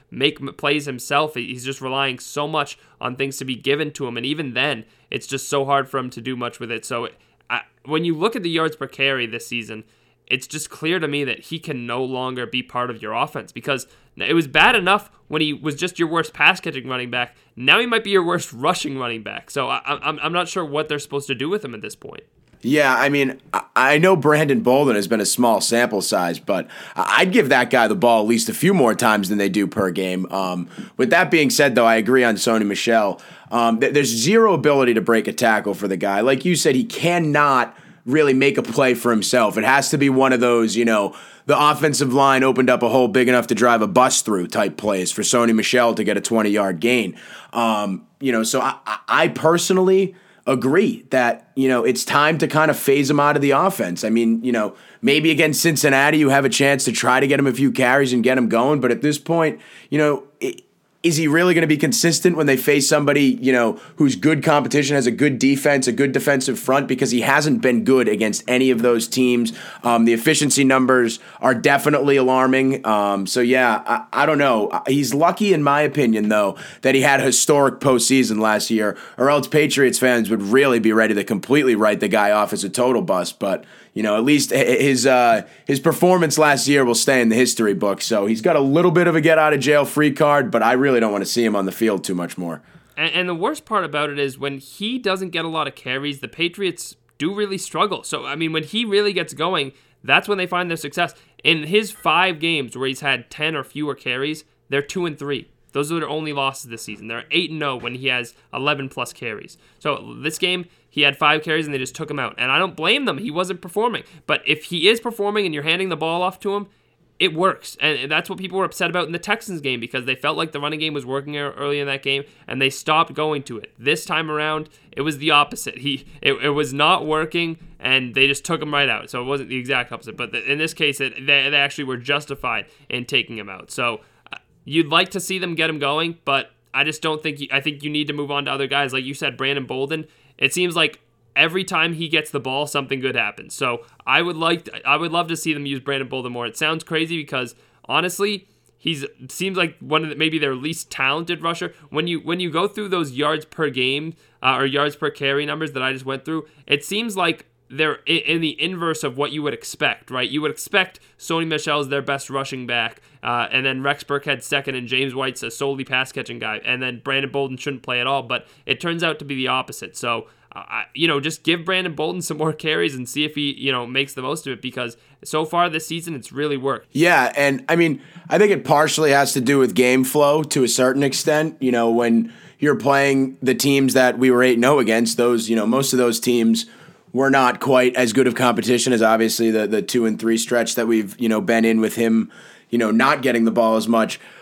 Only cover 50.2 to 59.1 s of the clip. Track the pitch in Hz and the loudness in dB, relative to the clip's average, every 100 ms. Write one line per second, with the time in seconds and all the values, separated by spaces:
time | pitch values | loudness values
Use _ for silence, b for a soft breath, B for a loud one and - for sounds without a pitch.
50.2 | b b - 131 127 170 220 - - 131 | b b -4 0 2 2 2 -2 -2 0
51.2 | 120 117 _ - 131 127 120 123 - 147 | 2 -2 _ 0 2 2 2 0 0 2
52.2 | 151 160 156 151 156 - - 139 135 143 | 2 2 0 2 2 2 2 2 4 2
53.2 | 147 147 139 135 190 190 92 87 110 113 | 4 2 2 4 2 0 -4 -4 0 2
54.2 | 113 113 123 117 104 B B B 123 151 | 2 0 0 -2 -2 B B B 2 4
55.2 | 160 156 156 - 170 147 147 135 143 156 | 4 4 2 2 0 2 2 4 4 4
56.2 | 143 139 135 113 139 139 127 110 127 131 | 4 4 2 2 2 2 0 0 2 2
57.2 | 139 143 139 120 139 120 123 135 135 123 | 4 2 2 2 0 2 2 4 4 2
58.2 | 120 131 117 113 131 151 123 120 147 | 2 2 2 2 2 2 0 0 0